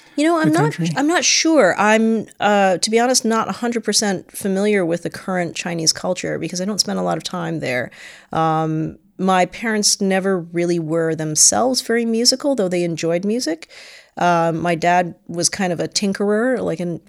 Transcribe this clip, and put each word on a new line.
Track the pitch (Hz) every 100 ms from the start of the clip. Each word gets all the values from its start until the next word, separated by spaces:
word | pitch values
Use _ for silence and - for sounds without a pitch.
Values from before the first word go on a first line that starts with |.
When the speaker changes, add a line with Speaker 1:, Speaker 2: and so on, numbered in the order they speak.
| - -
Speaker 1:
You | 311
know, | 339
I'm | 311
Speaker 2:
the |
Speaker 1:
not, | 320 -
Speaker 2:
country? | - 170 160
Speaker 1:
I'm | 294
not | 339
sure. | - - 320 311 185 -
I'm, | 208 220 226 220 - -
uh, | 202 202 190 180
to | -
be | 226
honest, | 247 247
not | 220 226 -
a |
hundred | 190 233 240
percent | 214 202 208 185 -
familiar | - 202 190 208 202
with | 170 170
the | 165
current | - - 185 175 -
Chinese | 180 170 156
culture | - 180 180 160 151
because | 165 180
I | 190
don't | 202
spend | - 190
a |
lot | 180 165
of |
time | - 180 165 160
there. | 139 127 120 - - - -
Um, | 160 160 160 160 156 156 - _ -
my | 185 185 180
parents | - 226 214 208 -
never | 196 190 190 190
really | 170 170 175 175
were | 156 165 165
themselves | 160 156 151 - 202 247 254
very | - 233
musical, | 233 226 240 262 285 262
though | 185
they | 175
enjoyed | 175 165 165 175
music. | 202 233 294 320 - - - - - -
Um, | 175 170 165 165
my | 175 170
dad | 175 175 175 - -
was | 170 170
kind | - 185
of | 165
a | 160
tinkerer, | - 202 196 202 208 247 240
like, | 180 165
an, | 175 160